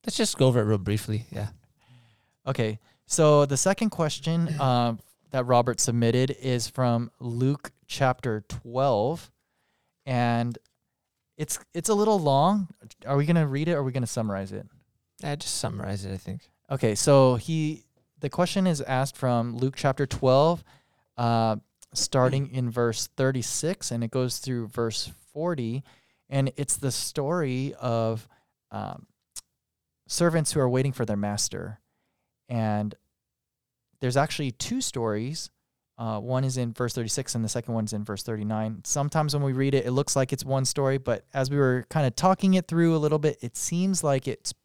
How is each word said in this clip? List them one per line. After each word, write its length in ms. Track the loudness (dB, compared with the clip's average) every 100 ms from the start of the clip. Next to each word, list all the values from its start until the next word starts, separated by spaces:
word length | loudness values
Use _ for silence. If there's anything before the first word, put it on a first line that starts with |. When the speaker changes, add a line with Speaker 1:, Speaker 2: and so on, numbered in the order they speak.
Speaker 1:
Let's 140 | -6 -2
just 180 | -2 4
go 120 | 4
over 120 | 4
it 40 |
real 120 | 2 2
briefly. 480 | 0 -2 -2 -6 -6
Yeah. 160 | -8 -8 -10 _ _ _ -20 _ _ _ _ -6
Speaker 2:
Okay. 320 | -2 -2 -4 _ _ _
So 400 | 4 6 8 6
the 100 | 2
second 320 | 0 0 -2
question, 600 | 0 -2 -2 -2 0 0 0
uh, 360 | 2 2 2 -2 -10 _ _
that 160 | -4 4
Robert 340 | 4 4 0
submitted 560 | 0 2 4 4 2 -2
is 260 | -2 -2 -2
from 420 | -2 0 2 -2 _
Luke 540 | -8 0 0 0 -6 _ _
chapter 560 | 0 0 0 -2 -4
twelve, 880 | -6 -14 -6 0 2 2 0 -2 -10 _ _ _ _ _ _ _
and 520 | -4 0 2 2 -2 -6 _ _ _ _ _ _ _ -10
it's, 220 | -8 -8 -8
it's 160 | -6 0
a 60 |
little 260 | 2 4 4
long. 480 | 4 4 4 2 -2 -10 -20 -16 -2
Are 100 | 0
we 80 |
gonna 220 | 4 4 2
read 220 | 0 0
it, 40 |
or 60 | 0
are 40 |
we 80 | 0
gonna 160 | -2 -2
summarize 460 | -2 -2 -4 -6
it? 140 | -10 -12 _ _ _ _ _
Speaker 1:
Yeah, 120 | -8 -6
just 200 | -6 -4
summarize 480 | -4 -6 -6 -6
it, 80 | -6
I 60 | -8
think. 320 | -8 -12 _ _ _
Speaker 2:
Okay, 240 | 0 0
so 420 | 2 6 8 8 4
he, 480 | 0 -2 -2 -4 _ _ _ _
the 100 | -8
question 360 | -2 0 2 2
is 160 | 0
asked 340 | -2 0 -2 -2
from 400 | 0 0 0 -2
Luke 180 | -4
chapter 320 | 0 -2 0 -4
twelve, 560 | 0 4 6 4 2 -6 _ _ _ _ -4
uh, 400 | 0 2 2 0 _ _ -12
starting 560 | -6 0 2 2 2 -4
in 180 | -4 -4
verse 380 | 0 0 -2 -8 0
thirty-six, 760 | 0 0 -4 -4 -4 -4 -6
and 140 | -4
it 60 | -2
goes 260 | -2 -2 -4
through 320 | -6 -6 -4
verse 420 | -2 -2 -2 -8 -12 _
forty. 500 | -6 -4 -2 -2 -4 -8 _ _ _ _
And 200 | 0 0 -2
it's 220 | -4 -2
the 120 | -2
story 840 | -4 -4 -4 -2 -2 -2 -2 -4 -4
of, 480 | -2 0 0 -2 -8 _ _ _ _
um, 360 | -10 -10 -12 -16 _ _ -18 _ _ _ _ _ _ _
servants 440 | 0 2 2 0
who 60 | 2
are 100 | 2
waiting 220 | 2 0
for 140 | -2
their 140 | -2 -2
master. 640 | -2 -2 -4 -4 -10 -12 _ _ _ _ _ _ _
And 460 | -2 0 0 -4 -8 _ _ _ _ _ _ _ _ _ _
there's 160 | -2 0
actually 360 | 0 -2 -6
two 280 | -6 -6 -4
stories. 720 | -4 -4 -2 -2 -4 -8 -12 _ _ _ _ -10
Uh, 200 | -6 -6
one 240 | -2 -2
is 140 | -2 -2
in 160 | -6
verse 220 | -4 -4
thirty-six, 400 | -4 -4 -4 -4
and 100 | -4
the 40 | -2
second 260 | -4 -4
one's 180 | -4 -4
in 120 | -6
verse 180 | -6 -8
thirty-nine. 580 | -6 -6 -4 -4 -4 -6
Sometimes 500 | -6 -2 0 0 0
when 100 | 0
we 80 | -2
read 220 | 0 2
it, 100 | 2
it 80 | 0
looks 240 | 0 0 0
like 160 | 0
it's 120 | -2
one 200 | -2 -2
story, 320 | 0 0 0 0
but 300 | -2 -4 _
as 160 | -4 0
we 80 | 2
were 280 | 4 2 0
kinda 200 | 0 0
talking 440 | 2 2 4 4
it 120 | 4 2
through 300 | 2 4 4
a 20 |
little 200 | 2 2
bit, 180 | 2 0
it 140 | -8 -6
seems 460 | -4 0 0 0
like 240 | 0 0 -2
it's 280 | -6 -8 -12